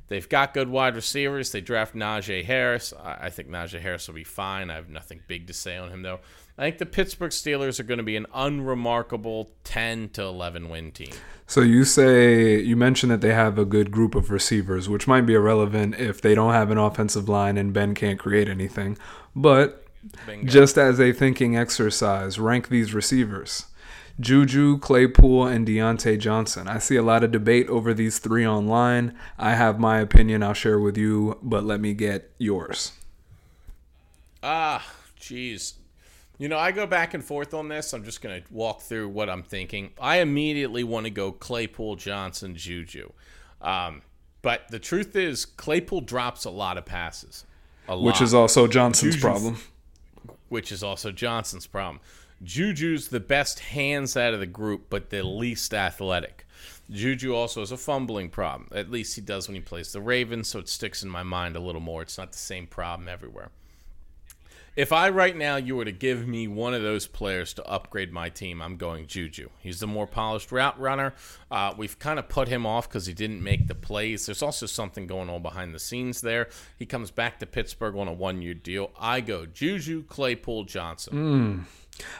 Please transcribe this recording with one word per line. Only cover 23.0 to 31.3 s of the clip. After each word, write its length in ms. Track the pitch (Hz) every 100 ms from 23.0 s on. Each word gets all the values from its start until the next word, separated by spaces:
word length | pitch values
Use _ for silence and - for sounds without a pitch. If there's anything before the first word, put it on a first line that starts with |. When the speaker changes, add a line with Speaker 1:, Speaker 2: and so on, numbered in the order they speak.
| - 131 110 98 - - - - - - - -
Speaker 2:
Juju, 580 | 120 135 135 135 143 143
Claypool, 640 | - 127 127 127 131 127 127
and 200 | 117 113
Deontay 520 | 110 113 113 117 107
Johnson. 500 | 107 110 107 - 92
I 80 | 110
see 180 | - 131
a 60 |
lot 220 | 113 113
of 60 | 113
debate 360 | 113 104 120 123
over 240 | 117 113
these 240 | 110 110 -
three 280 | 110 113 113
online. 720 | 107 104 117 123 123 120 - - -
I 160 | 113
have 260 | 117 113 107
my 180 | 110 110
opinion 440 | 104 - 110 110
I'll 100 | 104
share 260 | 104 110 104
with 200 | 104 104
you, 400 | 107 107 107